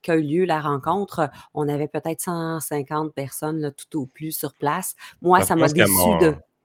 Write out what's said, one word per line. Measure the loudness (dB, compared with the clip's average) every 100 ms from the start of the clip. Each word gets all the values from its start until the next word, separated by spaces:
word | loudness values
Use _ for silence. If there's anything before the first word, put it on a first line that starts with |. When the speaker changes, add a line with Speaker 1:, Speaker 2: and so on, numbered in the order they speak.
Speaker 1:
qu'a | 0 0
eu |
lieu | 2 0
la | 0 0
rencontre. | -2 -2 -2 -2 -4 -4 -4 -4 -12
On | -6 -4
avait | -2 -4
peut-être | -6 -6 -6
cent | -6 -6 -6 -6
cinquante | -6 -6 -4 -4 -6
personnes, | -8 -10 -6 -6 -4
là, | -6
tout | -8 -10 -8
au | -8
plus | -10 -10
sur | -8 -10
place. | -4 -2 -2 -6 -12 -20 _
Moi, | 4 4
Speaker 2:
Parce | 6
Speaker 1:
ça |
Speaker 2:
que | 4
Speaker 1:
m'a | 4
Speaker 2:
je |
pense | 4
qu'à |
Speaker 1:
déçu | 4 6 4
Speaker 2:
Mon-, | 6
Speaker 1:
de | 4 2 _ _